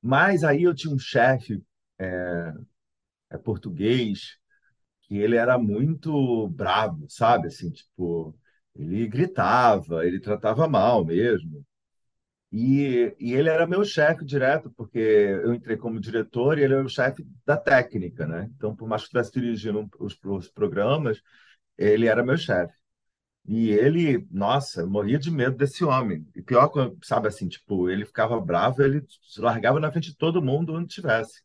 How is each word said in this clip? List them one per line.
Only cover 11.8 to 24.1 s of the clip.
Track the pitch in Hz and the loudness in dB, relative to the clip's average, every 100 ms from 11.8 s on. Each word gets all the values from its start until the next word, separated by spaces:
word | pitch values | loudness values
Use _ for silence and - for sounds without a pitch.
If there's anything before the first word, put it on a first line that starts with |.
| _ _ _ _ _ _ _ | _ _ _ _ _ _ _
E, | 107 127 135 143 123 117 - | -2 2 2 2 2 0 -2
e | 120 | -2
ele | 127 160 | 0 2
era | 160 170 | 2 2
meu | 180 202 | 0 0
chefe | - 151 160 147 | 2 2 2 -2
direto, | 139 131 151 120 - | 0 2 0 -4 -16
porque | 110 120 | -8 -2
eu | 110 107 101 95 117 | 4 6 4 2 0
entrei | 120 113 110 | -2 -4 -6
como | 117 113 | -6 -8
diretor | 113 110 107 123 131 156 | -4 -4 -4 0 0 2
e | |
ele | 135 | 2
era | 135 | 2
o | 131 | -2
chefe | - 127 131 151 - - | -2 -2 -2 -16 -10 -2
da | 147 | 0
técnica, | - 135 123 104 90 - 80 | 4 2 2 -6 -8 -8 -8
né? | 82 107 - | -6 -10 -8
Então, | 107 107 | -8 -8
por | 113 | -6
mais | 104 | -6
que | - 123 | -2 -4
eu | |
estivesse | 113 131 | -2 -4
dirigindo | 120 110 107 104 104 _ | -4 -4 -4 -6 -6 _
os, | 101 - 95 | -12 -10 -8
os | 98 85 | -8 -8
programas, | - 104 92 104 147 135 107 _ _ _ _ _ - | -4 -4 0 0 0 -2 -6 _ _ _ _ _ -2
ele | 104 107 117 | 2 4 4
era | 110 | 2
meu | 123 139 | 2 0
chefe. | - 92 87 _ _ _ _ _ _ _ - | 0 -2 -2 _ _ _ _ _ _ _ -6
E | 110 113 | -2 2
ele, | 104 127 165 160 | 4 4 4 2